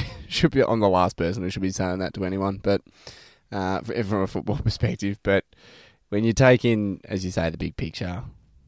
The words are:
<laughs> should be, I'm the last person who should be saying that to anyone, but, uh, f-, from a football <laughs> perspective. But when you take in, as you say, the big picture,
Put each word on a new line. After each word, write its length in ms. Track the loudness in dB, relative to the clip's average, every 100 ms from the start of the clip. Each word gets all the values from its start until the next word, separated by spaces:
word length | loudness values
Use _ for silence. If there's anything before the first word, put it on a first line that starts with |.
| -6 -10
<laughs> 120 | -8
should 220 | 0 2
be, 120 | 2
I'm 180 | 2 4
the 80 | 4
last 260 | 4 2 2
person 260 | -2 -2
who 60 | -6
should 140 | -2
be 80 | -4
saying 280 | -2 -2 -2
that 120 | -6
to 120 | -4 -4
anyone, 340 | -2 -2 -2
but, 200 | 0 0 -2 _ -20 -20 -20 _ _
uh, 300 | -6 -2 -4 -4
f-, 180 | -4 -2
from 140 | 0
a 60 | 0
football 320 | -2 -4 -2
<laughs> 40 |
perspective. 560 | -2 0 -2 -2 -4 -4
But 220 | 2 2 0 _ -20 -20 -20 _ _
when 120 | 0
you 100 | 2
take 320 | 6 6 6
in, 360 | 4 2 0 -4 -6
as 180 | -6
you 80 | -4
say, 180 | -2 -2
the 60 | -2
big 180 | -6 -6
picture, 460 | -8 -6 -8 -8 -10 -16 _ _